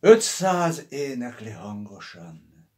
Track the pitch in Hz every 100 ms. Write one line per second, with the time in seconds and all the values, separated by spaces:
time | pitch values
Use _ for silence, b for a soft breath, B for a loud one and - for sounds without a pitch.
0 | 180 226 - - 185 180 170 160 135 139
1 | 139 127 120 110 110 92 98 104 104 98
2 | - 87 85 80 - - _